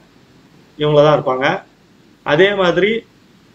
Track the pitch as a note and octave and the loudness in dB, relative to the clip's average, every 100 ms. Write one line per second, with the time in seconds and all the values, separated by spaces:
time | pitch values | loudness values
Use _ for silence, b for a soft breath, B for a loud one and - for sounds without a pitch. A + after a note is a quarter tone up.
0 | _ _ _ _ _ _ _ - D3+ D3 | _ _ _ _ _ _ _ -6 0 2
1 | D3+ C#3 C#3 B2+ C#3+ F#3+ - _ _ _ | 4 2 -2 -4 -4 -4 -10 _ _ _
2 | _ _ - D3 G3 G3+ F3+ E3+ G3 A3+ | _ _ -4 2 2 2 0 0 -2 -4
3 | - _ _ _ _ | -10 _ _ _ _